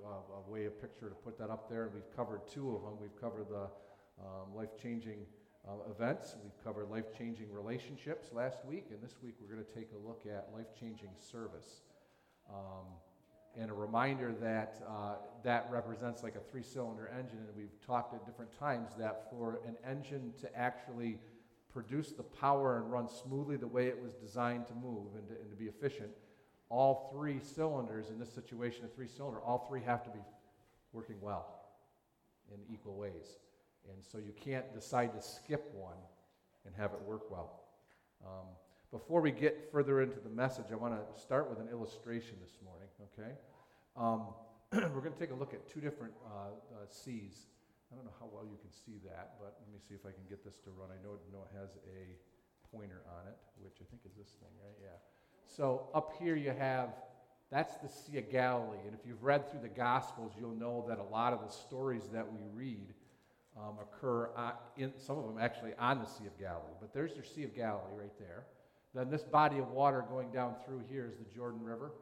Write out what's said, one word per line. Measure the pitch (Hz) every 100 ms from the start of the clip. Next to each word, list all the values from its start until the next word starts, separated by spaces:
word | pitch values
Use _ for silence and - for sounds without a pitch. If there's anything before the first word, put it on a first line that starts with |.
uh, | 101 98 95 98
a | 95
way, | 107 104
a |
picture | 104 120 - 107
to |
put | 98 120 110
that | 110
up | 110 -
there. | 113
And | 110
we've | 101 - -
covered | 117 101 -
two | 143 135
of | 104
them. | 107 104
We've | 104 -
covered | 117 107 104
the, | 101 98 - - - - -
um, | 95 95 95
life-changing, | 104 110 - 120 117 110 104 101 - - - 98
uh, | 101 107
events. | 101 120 120 - 110
We've | 101 -
covered | 113 104 101
life-changing | 110 110 - 117 113 104
relationships | 101 104 127 135 135 147 - -
last | 117 127 127
week. | 131 175 185
And | 104
this | 120 -
week | 123 113
we're | 101
gonna | 110
take | 107 117 113
a | 104 107
look | - 107
at | 101 101
life-changing | 110 113 - 117 104 101 92
service. | - 117 107 80 - - - - - _ _ _ -
Um, | 98 95 95 92 87 - - _ - - 113
and | 110
a |
reminder | 104 107 117 135 135 123 104
that, | 113 110 107 - -
uh, | 107 104 101 - 117
that | 120 117 120
represents | 120 117 110 120 117
like | 113 104
a |
three-cylinder | - 131 113 135 117 107 107
engine. | 127 120 110 107
And | 101
we've | 104 -
talked | - 120 -
at | 113
different | - 117 117 -
times | 143 120 113 113
that | 110 104 -
for | 123 113 113 117
an | 117
engine | 127 143 143 139 120 113
to | - -
actually | 123 123 - 120 117 107 - - - - -
produce | 131 110 139 151
the | -
power | - - 139 139 135 117
and | 113
run | 120 117
smoothly | - 131 135 143 139
the | 120
way | 123 127
it | 120
was | 120
designed | - 110 120 120 120 120
to |
move | 117 127 110 101 107
and | 101
to, |
and | 113 104
to | 104
be |
efficient, | 107 104 139 135 107 107 - - - _ -
all | 120 135 135 -
three | 139 147 135
cylinders | - 156 156 139 113 110 107
in | 110
this | 120
situation, | 113 110 117 120 117
a | 117
three-cylinder, | - 117 - 143 110
all | 117 123 -
three | 131
have | 120 120
to | 113
be | 104 - - - - - _ _
working | 113 113 104
well | 104 98 - - - - _ _ _ _ _ _ -
in | 101 110
equal | 104 107
ways. | 98 101 85 78 - - _ _ _ -
And | 95
so | 95 110
you | 104
can't | 104 139 131 131
decide | 110 - 127 117
to | 107
skip | - - - 147 -
one | 98 92 87 90 - _ _ _ _ 101
and | 92
have | 101
it | 104
work | 101 107 -
well. | 90 82 - - - _ - _ _
Um, | 95 95 92 90 - - -
before | 117 - 170
we | 151
get | 127 147 151 -
further | 147 139 135
into | 131 113
the | 110
message, | 113 127 123 110
I |
wanna | 117 117 110 104
start | - - 135 143
with | 110
an | 113
illustration | 117 110 - 117 117 117 98
this | 90 -
morning, | 92 87 98 - 101
okay? | - 110 139 - - - - _ 127
Um, | 117 110 107 - - - -
<clears throat> | 202 175
we're | 135
gonna | 156
take | 143 165
a |
look | 131 139
at | 104 -
two | 156
different, | 143 - 113 - 110
uh, | 101 101 107 -
uh, | 107 101
C's. | - 135 113 98 - - - _ _ -
I |
don't | 127
know | 120 -
how | 113
well | 104
you | 107 104
can | 85
see | - - 104
that, | 92 85 98 -
but | 101 -
let | 104
me | 101
see | -
if | 101
I | 98
can | 92 92
get | 98
this | 104 -
to | 98
run. | 92 92
I | 95 101
know, | 101 87
know | 98 92
it | 98
has | 98 98 92
a | 92 92 90 - _ _ _ -
pointer | 113 101 90 90
on | 87 95
it, | 113 - -
which | 95 -
I | 95
think | 120
is | 98 98
this | 98 -
thing, | 92 95
right? | 101 104
Yeah. | 98 85 - - _ - -
So | - 135 127 -
up | 156 147 -
here | 170
you | 156 139
have, | 123 135 131 120 - - - - - -
that's | 139 160 -
the | -
Sea | - - 143
of | 107
Galilee. | 127 127 123 110 101 101
And |
if | 110 120
you've | 113
read | 131 143 139
through | 147
the | 117
Gospels, | 123 120 127 - - 113 101
you'll | 117
know | 113 117 120 120
that | 107
a |
lot | 98 110 120
of | 117
the | 107
stories | - - 131 135 120 98
that | 113 110
we | 107 104
read, | 107 131 104 98 - - - _ _ _ 110
um, | 104 104
occur, | 104 - 131 120 117 117
uh, | 120 - - -
in, | 135 -
some | - 143
of | 113
them | 110
actually | 120 - 113 -
on | 120 135
the | 107
Sea | - 101
of | -
Galilee. | 95 85 - -
But | 107
there's | 135 160
your | 139
Sea | 131 156
of | 131
Galilee | 123 113 104 95 104
right | 101 -
there. | 92 92 135 - - _ _
Then | 127 127
this | 151
body | - 151 151 139
of | 120
water | 127 143 131 113
going | 131 120
down | 127 123 - -
through | 131 113
here | 135 120
is | 104
the | 101
Jordan | 110 120 113
River. | 113 117 147 -